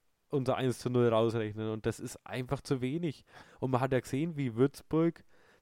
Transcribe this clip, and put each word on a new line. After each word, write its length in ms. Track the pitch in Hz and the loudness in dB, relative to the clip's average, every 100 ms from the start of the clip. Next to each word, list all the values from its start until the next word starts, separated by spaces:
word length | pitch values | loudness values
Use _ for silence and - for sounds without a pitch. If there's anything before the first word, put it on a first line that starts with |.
| _ _ - | _ _ -4
unser 300 | 143 127 101 | -2 0 0
eins 220 | 127 117 | 0 -2
zu 100 | 123 | 0
null 180 | 123 120 | 4 6
rausrechnen. 600 | 113 117 113 107 104 110 | 6 4 0 -4 -6 -6
Und 160 | 110 113 | -4 -4
das 160 | - | -4
ist 180 | 123 - - | -10 -14 -10
einfach 340 | 117 127 139 | -8 -6 -6
zu 220 | - 135 | -4 -2
wenig. 420 | 127 160 170 - _ - - - | -2 -4 -4 -6 _ -20 -20 -8
Und 100 | 131 | -2
man 80 | 123 | 0
hat 140 | 131 | 2
ja 60 | 127 | 0
gesehen, 340 | - 131 170 147 | 0 -4 -2 -2
wie 200 | 131 110 | -2 2
Würzburg 680 | 139 - - 156 165 - - _ _ _ | 2 2 -2 2 2 0 -18 _ _ _